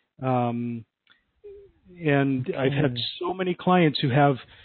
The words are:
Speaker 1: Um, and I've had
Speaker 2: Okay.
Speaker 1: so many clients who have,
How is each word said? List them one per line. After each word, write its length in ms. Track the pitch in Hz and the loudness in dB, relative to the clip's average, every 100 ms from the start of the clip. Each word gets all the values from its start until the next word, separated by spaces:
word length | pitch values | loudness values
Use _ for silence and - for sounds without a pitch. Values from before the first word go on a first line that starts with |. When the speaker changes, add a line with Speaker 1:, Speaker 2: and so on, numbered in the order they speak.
| _ - | _ -6
Speaker 1:
Um, 640 | 131 127 120 120 120 117 - _ _ _ _ _ 415 403 403 _ 185 175 | -2 0 0 -2 -6 -8 -14 _ _ _ _ _ -20 -20 -20 _ _ -4
and 460 | 156 139 139 131 160 - | 2 2 2 -2 -4 -2
I've 140 | 156 | -2
had 200 | 139 147 | 0 0
Speaker 2:
Okay. 100 | 120 - - | -2 -8 -6
Speaker 1:
so 140 | 175 | -6
many 220 | 185 180 175 | -4 -4 -2
clients 440 | 180 180 156 127 | 2 4 4 2
who 100 | 143 | 0
have, 280 | 139 143 127 - - | 4 4 2 -8 -20